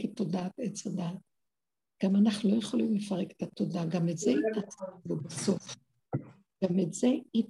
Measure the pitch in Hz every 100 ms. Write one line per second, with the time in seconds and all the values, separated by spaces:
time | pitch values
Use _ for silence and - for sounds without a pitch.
0 | 233 - 170 180 185 - 226 - 202 175
1 | 170 185 - _ _ _ _ _ _ _
2 | 190 196 220 - 196 226 - 233 226 202
3 | - 180 - - - - 165 175 165 175
4 | 170 165 240 285 220 214 - - 190 -
5 | 170 160 - - 202 175 - - _ _
6 | _ - - - _ _ 185 185 165 -
7 | 247 294 - 226